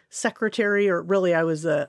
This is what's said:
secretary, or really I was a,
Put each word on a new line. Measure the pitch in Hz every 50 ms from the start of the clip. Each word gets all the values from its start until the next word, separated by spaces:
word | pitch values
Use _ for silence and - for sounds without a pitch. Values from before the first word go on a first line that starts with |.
| _ _
secretary, | - - - 233 - - 226 214 - - 214 208 202 202 202 202
or | 180 170 165
really | 170 196 196 185 180 170
I | 165 165
was | 165 160 151 160
a, | 165 151 147 143